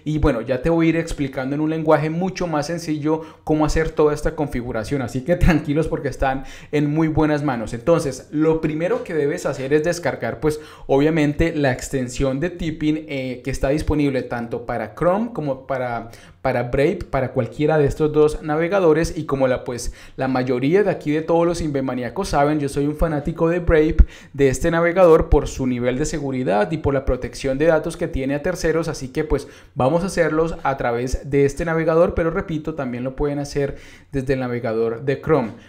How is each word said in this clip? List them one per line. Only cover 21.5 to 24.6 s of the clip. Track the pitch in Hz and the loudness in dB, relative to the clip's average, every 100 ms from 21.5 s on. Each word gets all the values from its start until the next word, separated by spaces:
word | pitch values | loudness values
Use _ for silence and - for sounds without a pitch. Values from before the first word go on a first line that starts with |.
| 170 | 0
Inbemaníacos | 160 139 131 123 120 147 190 | -2 -2 -2 -4 -6 -6 -2
saben, | 151 143 151 | 2 4 2
yo | 139 | 0
soy | 143 143 | -2 -2
un | 147 | 0
fanático | 165 147 143 160 165 | 0 0 -4 0 0
de | 175 | 0
Brave, | 165 165 156 160 - - - | 2 4 4 6 4 4 -10
de | 135 139 | 2 2
este | 127 | 4